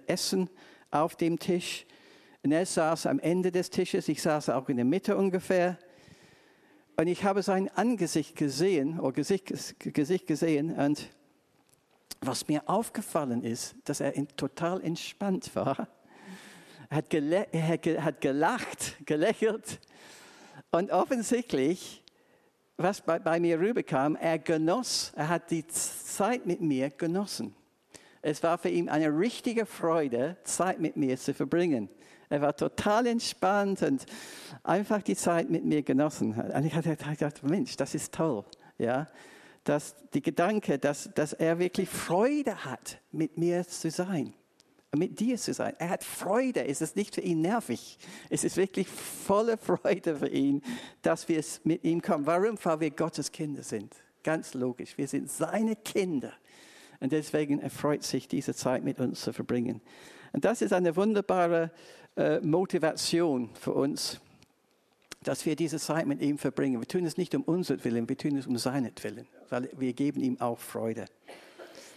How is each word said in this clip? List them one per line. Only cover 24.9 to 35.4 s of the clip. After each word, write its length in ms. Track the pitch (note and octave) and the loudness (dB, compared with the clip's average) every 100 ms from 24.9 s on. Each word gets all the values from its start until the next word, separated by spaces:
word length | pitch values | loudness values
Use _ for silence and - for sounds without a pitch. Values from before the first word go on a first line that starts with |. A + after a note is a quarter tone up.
| - - - | -2 -4 -4
er 120 | D3+ | 0
hat 220 | E3+ - | 0 0
die 160 | E3+ D3+ | -4 -2
Zeit 800 | - - - - - G3+ A#3+ - | -4 -4 -6 -8 0 0 0 -2
mit 140 | F3 | 0
mir 300 | E3 C3+ C3+ | 0 2 0
genossen. 640 | - E3+ F3+ G3+ - G#2+ - _ _ _ - - _ | -2 -2 -2 -2 -6 -8 -10 _ _ _ -20 -20 _
Es 200 | - D3+ | -4 0
war 160 | E3 E3+ | 0 2
für 120 | F#3 | 0
ihn 180 | F3 E3+ | 0 2
eine 200 | D3+ D#3 D3+ | 2 2 2
richtige 500 | A3 - - A3+ G#3+ | 0 0 -4 -2 -2
Freude, 720 | - E3+ E3 C#3+ A#2 C#3 F3+ | -2 0 2 2 0 -2 -4
Zeit 360 | - - F3 - | -6 0 0 0
mit 160 | D#3 - | -2 0
mir 220 | C#3 C3 | 0 0
zu 160 | - | -2
verbringen. 540 | B2+ C#3 E3 F3 C3 G2+ - - - - | -4 0 2 2 0 -2 -10 -20 -20 -4
Er 120 | D3 | 0
war 140 | C#3+ D3 | 0 0
total 500 | D#3+ - - G#3+ B3 | -2 0 2 4 2
entspannt 760 | A#3 - - F#3 G3+ G3+ F#3+ | 0 -2 0 2 4 2 2
und 220 | D#3 C3+ - - - - - C#3 | 2 0 -4 -16 -16 -16 -16 -10
einfach 400 | - F3 G#3 G#3+ | 0 0 2 0
die 140 | G3 F#3+ | 0 0
Zeit 340 | - E3+ | 2 2